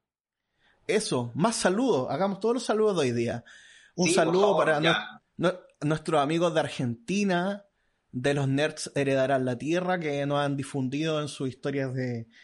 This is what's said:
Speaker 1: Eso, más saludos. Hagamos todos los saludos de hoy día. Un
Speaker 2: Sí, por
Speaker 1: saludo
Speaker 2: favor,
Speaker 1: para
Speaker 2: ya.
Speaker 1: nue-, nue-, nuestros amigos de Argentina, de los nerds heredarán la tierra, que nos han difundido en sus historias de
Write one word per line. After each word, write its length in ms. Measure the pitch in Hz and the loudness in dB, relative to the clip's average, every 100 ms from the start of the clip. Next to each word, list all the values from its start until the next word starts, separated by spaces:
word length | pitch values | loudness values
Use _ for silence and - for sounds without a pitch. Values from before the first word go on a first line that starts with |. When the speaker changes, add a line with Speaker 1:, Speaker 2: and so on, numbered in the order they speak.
| _ _ _ _ _ _ _ _ - | _ _ _ _ _ _ _ _ -2
Speaker 1:
Eso, 440 | 190 214 135 120 | -2 0 -4 -4
más 220 | 120 208 226 | -2 0 2
saludos. 520 | 196 190 262 156 127 | 0 2 2 2 0
Hagamos 300 | 139 196 190 | -2 -2 0
todos 140 | 220 | -2
los 100 | 247 | -2
saludos 320 | - 214 214 185 | -2 0 2 2
de 40 | |
hoy 100 | 135 | 0
día. 320 | 120 117 110 - - - - - | 0 -2 -4 -10 -20 -20 -20 -18
Un 140 | - 175 | -2 2
Speaker 2:
Sí, 60 | |
por 100 | 185 | 4
Speaker 1:
saludo 160 | 160 180 | 4 4
Speaker 2:
favor, 220 | 202 175 | 4 4
Speaker 1:
para 160 | 151 151 | 4 4
Speaker 2:
ya. 400 | 160 160 - - _ - | 2 0 -4 -16 _ -2
Speaker 1:
nue-, 160 | 170 | 0
nue-, 80 | 180 - _ | 0 -10 _
nuestros 380 | 147 156 - 156 | -2 -2 0 2
amigos 320 | 139 165 175 | 2 2 2
de 60 | 160 | 2
Argentina, 1040 | 143 - 127 117 - 196 202 175 180 202 - _ _ _ _ | -2 -2 -4 -4 -4 -2 2 0 0 -6 -12 _ _ _ _
de 240 | 127 131 | -4 0
los 140 | 139 135 | 0 2
nerds 440 | 135 151 - - | 2 0 -2 -6
heredarán 500 | - 139 135 131 135 127 | -2 0 2 2 2 0
la 100 | 120 | -2
tierra, 420 | 131 175 180 185 | -2 -2 0 -2
que 280 | 156 143 139 | -2 -2 0
nos 140 | 143 | 0
han 160 | 143 139 | 0 -2
difundido 640 | 135 147 127 139 160 151 | -4 -4 -4 -2 -2 -2
en 60 | 147 | -4
sus 200 | - 135 | -6 -6
historias 460 | 123 147 139 135 | -6 -4 -2 -4
de 320 | 127 127 120 113 - | -4 -4 -6 -10 -18